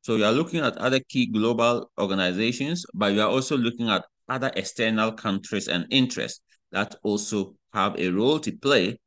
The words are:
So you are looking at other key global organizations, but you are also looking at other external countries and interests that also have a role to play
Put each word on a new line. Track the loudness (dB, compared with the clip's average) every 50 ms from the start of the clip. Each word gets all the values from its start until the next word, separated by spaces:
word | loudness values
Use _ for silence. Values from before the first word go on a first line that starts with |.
| _
So | 0 0
you | 2 4
are | 4 4
looking | 2 0 0 -2 -2
at | -2 -2 -2
other | 0 0 2 2 0 -2 _
key | 0 0 0
global | 2 2 2 2 2 2 2 2 2 2 2 -2 -8 _ -4
organizations, | -2 0 0 0 0 0 0 0 0 -2 -2 -2 -4 -4 -4 -6 -6 -10 -4
but | 0 2 2 4
you | 4 2
are | 2
also | 2 0 0 0 0
looking | 0 0 0 -2 -2 0 0
at | 0 0 0 -4 _ _ _ -6
other | -4 -2 -2 -4 -4
external | -4 -6 -6 -4 -2 0 2 2 2 2 0 0
countries | -2 -4 -2 -2 -2 -4 -4 -4 -4 -2 -2
and | -4 -4 -2 0
interests | 2 2 2 2 0 -6 -6 -8 -8 -14 _ _ _ _ _ _ -4
that | -4 -4 -4 -6 -6 _
also | -2 -2 -2 -2 -2 -4 -4 -4 -4 -8 _ _ _ -2
have | 0 0 0 0 -2
a | -2 0
role | 0 2 2 2 2 0
to | -2 -6 -8
play | -4 0 2 2 4 2 0 -4 -8 _